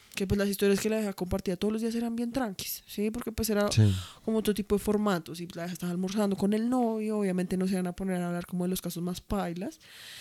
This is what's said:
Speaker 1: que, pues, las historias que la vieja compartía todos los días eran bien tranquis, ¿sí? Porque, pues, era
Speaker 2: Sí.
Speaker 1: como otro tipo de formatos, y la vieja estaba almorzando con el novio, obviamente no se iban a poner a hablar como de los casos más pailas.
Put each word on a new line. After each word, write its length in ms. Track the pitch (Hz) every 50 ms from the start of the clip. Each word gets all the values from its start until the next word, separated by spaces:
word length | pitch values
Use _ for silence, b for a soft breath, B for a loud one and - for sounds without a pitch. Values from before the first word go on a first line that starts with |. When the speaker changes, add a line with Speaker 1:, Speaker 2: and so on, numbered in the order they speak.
| b b b
Speaker 1:
que, 100 | - 196
pues, 120 | 190 202 202
las 100 | 196 202
historias 300 | 196 - 202 202 202 196
que 100 | - 214
la 100 | 220 220
vieja 140 | 214 202
compartía 440 | 190 - 185 180 190 190 - 202 180
todos 160 | 175 202 214
los 100 | 220 220
días 120 | 226 226 226
eran 180 | 233 240 233 226
bien 160 | 233 240 233
tranquis, 540 | 233 269 254 214 185 - - - - - -
¿sí? 240 | - - - 202 226
Porque, 220 | 226 240 - 226
pues, 180 | 220 - 226 220
era 200 | 208 208 208 208
Speaker 2:
Sí. 100 | - - 214 202 190 92 90 B B B -
Speaker 1:
como 140 | 220 220 220
otro 160 | - 208 202
tipo 220 | 214 196 - 208
de 20 | 196
formatos, 600 | - 214 208 208 208 208 190 165 160 - 156 170
y 80 | 175 175
la 140 | - 180 170
vieja 80 | 180
estaba 180 | 180 - 175 175
almorzando 460 | 175 180 190 185 196 220 208 202 190
con 160 | 180 196 196
el 180 | 214 214 226 240
novio, 480 | 254 254 240 226 220 220 214 214 214 214
obviamente 380 | 202 190 185 180 180 185 190
no 100 | 185 185
se 60 | 190
iban 160 | 196 180 180 175
a 40 | 175
poner 260 | - 190 190 185 180
a 60 | 175 175
hablar 180 | 175 175 175
como 160 | - - 180 180
de 60 | 180
los 100 | 185 -
casos 220 | - 175 - 165
más 180 | 175 175 180 -
pailas. 600 | - _ 214 202 180 175 165 175 196 294 - - B B B B B B B B